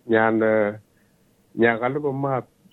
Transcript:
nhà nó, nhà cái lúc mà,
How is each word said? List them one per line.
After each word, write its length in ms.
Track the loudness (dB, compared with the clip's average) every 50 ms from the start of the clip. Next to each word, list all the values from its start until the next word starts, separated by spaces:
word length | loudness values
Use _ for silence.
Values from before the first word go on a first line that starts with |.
| _
nhà 240 | 0 2 2 4 2
nó, 400 | 2 2 2 2 2 2 0 -2 -4 -8 -16 _ _ _ _ _ _ _ _ _ _ _ _ _ _
nhà 240 | 0 2 2 2 0
cái 100 | -2 -4
lúc 240 | -4 -4 -4 -4 -4
mà, 260 | -2 -2 -2 -2 -4 -4 -8 _ _ _ _